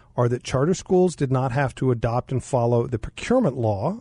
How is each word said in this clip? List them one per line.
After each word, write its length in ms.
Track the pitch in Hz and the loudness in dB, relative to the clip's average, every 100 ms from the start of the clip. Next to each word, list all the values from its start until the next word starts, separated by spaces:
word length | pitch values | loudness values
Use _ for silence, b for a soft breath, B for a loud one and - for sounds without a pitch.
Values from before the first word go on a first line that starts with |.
| b | b
are 140 | - 120 | -2 0
that 140 | 120 | 0
charter 320 | - 131 147 | -2 0 0
schools 420 | 185 - 185 185 151 | 0 0 2 2 0
did 160 | 139 | 0
not 200 | 127 131 | 0 0
have 220 | 127 135 - | 0 -2 0
to 140 | 135 | 0
adopt 420 | 117 117 120 - | 0 0 -2 -2
and 100 | 127 | -4
follow 420 | - 123 120 120 123 | -2 0 2 2 0
the 120 | 117 | -4
procurement 580 | - - - 247 202 127 | -8 -10 0 2 2 0
law 440 | 110 101 131 226 | -2 0 -4 -6